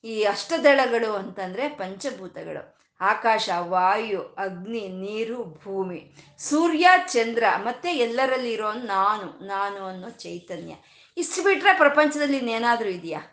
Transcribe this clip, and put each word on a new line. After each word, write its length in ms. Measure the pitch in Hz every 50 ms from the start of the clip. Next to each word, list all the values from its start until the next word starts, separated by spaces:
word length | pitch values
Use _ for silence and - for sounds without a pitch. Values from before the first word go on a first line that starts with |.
| -
ಈ 180 | 226 226 214
ಅಷ್ಟದಳಗಳು 880 | 214 302 302 - - - 330 320 254 285 277 269 262 240 233 226 226 220
ಅಂತಂದ್ರೆ 560 | 214 196 190 - - - 190 185 185 208 269 294
ಪಂಚಭೂತಗಳು, 1080 | 294 - 190 185 190 196 - 277 226 196 190 175 - 160 160 165 156 143 - - _ _ _ _ _ _
ಆಕಾಶ, 500 | 185 196 220 - - 226 220 214 214 - 180 175
ವಾಯು, 600 | 175 170 185 185 180 185 202 220 226 220 196 180
ಅಗ್ನಿ, 680 | - - - - 196 190 185 175 185 214 233 233 208 190
ನೀರು, 560 | 185 185 190 202 214 220 226 226 240 247 226
ಭೂಮಿ, 720 | 175 156 - - 202 196 190 185 185 175 156 - - _ - - - _ _
ಸೂರ್ಯ, 500 | - - 294 311 339 339 320 302 349 359 370 359 359
ಚಂದ್ರ, 380 | - - 240 226 226 233 233 226 202 -
ಮತ್ತೆ 360 | 190 202 233 247 - - 349
ಎಲ್ಲರಲ್ಲಿ 600 | 349 277 240 226 233 247 262 254 262 254 247 240
ಇರೋ 200 | 226 214 214 214
ನಾನು, 760 | 214 240 247 214 196 190 190 202 214 214 190 160 - - -
ನಾನು 400 | 196 196 196 202 202 202 196 196
ಅನ್ನೋ 240 | 190 185 185 180 226
ಚೈತನ್ಯ. 640 | 233 - - 170 170 175 175 - 180 165 170 165 151 - _ _ _ - - _ _
ಇಷ್ಟು 260 | 339 339 - - 370
ಬಿಟ್ರೆ 340 | 339 392 381 285 330 403 370
ಪ್ರಪಂಚದಲ್ಲಿ 600 | 285 294 285 285 294 302 294 294 294 294 277 277
ಇನ್ನೇನಾದ್ರೂ 520 | 269 240 233 226 226 233 233 233 233 220 202
ಇದೆಯಾ? 320 | 185 175 165 165 160 151 - -